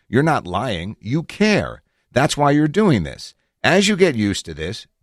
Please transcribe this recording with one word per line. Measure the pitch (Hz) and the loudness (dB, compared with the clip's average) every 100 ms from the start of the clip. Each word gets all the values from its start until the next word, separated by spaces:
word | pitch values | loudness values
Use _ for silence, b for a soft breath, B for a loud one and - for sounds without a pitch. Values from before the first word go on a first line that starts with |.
| _ | _
You're | 107 | 0
not | 160 135 87 | 2 0 -2
lying. | 87 127 92 90 110 | -4 -4 -6 -8 -10
You | 101 143 | -6 -6
care. | - - 214 196 71 58 _ _ _ | -6 -2 0 0 -2 -10 _ _ _
That's | 117 147 - | -2 0 0
why | 143 | 2
you're | 147 156 | 2 2
doing | 165 214 123 | 2 2 2
this. | 73 - - - _ _ | 0 -10 -18 -20 _ _
As | 113 175 196 | 2 2 2
you | 208 | 2
get | 185 123 | 2 2
used | 104 95 | 0 -2
to | - | -6
this, | 76 78 110 - _ | -8 -8 -8 -14 _